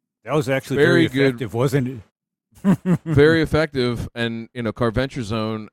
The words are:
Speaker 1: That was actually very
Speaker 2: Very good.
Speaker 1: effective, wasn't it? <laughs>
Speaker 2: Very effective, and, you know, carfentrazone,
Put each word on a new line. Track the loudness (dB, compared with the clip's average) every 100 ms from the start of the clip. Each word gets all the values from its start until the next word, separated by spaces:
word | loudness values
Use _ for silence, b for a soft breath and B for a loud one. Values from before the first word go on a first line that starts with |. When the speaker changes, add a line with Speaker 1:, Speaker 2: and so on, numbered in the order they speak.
| _ _
Speaker 1:
That | -6 -4
was | 0
actually | -2 -2 2
very | 4 4 2
Speaker 2:
Very |
good. | 2 0
Speaker 1:
effective, | 0 -4
wasn't | -2 0 0 -2 -6 -16 _ _ _ _ _
it? | 0 2 2 -2
<laughs> |
Speaker 2:
Very | 2 4 6 4
effective, | 2 0 -2 -2 -2 -4 -8 -6
and, | -6 -6 -10
you | -8
know, | -6
carfentrazone, | -2 -2 -2 -4 -6 -6 -4 -4 -6 -10